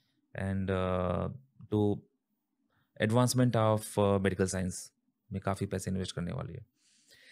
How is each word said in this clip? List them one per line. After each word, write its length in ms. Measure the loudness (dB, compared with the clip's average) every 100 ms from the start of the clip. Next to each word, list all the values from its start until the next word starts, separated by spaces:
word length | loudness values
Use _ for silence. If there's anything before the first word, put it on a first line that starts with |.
| _ _ _ -6
and, 320 | -4 -2 0
uh, 640 | 0 0 0 0 0 -2 -6 -16 -20 -4
to 220 | 0 2 0 -6 _ _ _ _ _ _ _ _ -4 0
advancement 480 | 4 2 4 2 4
of, 260 | 4 2 0 2
uh, 200 | 4 4
medical 260 | 2 2 0
science 300 | 0 -4 -6 -12 _ _ _ _
में 100 | -6
काफ़ी 260 | -4 -2 -2
पैसे 240 | -4 -4
इन्वेस्ट 240 | -4 -4 -6
करने 180 | -6
वाली 200 | -6 -8
है। 120 | -12 -18 _ _ _ _ -20 -20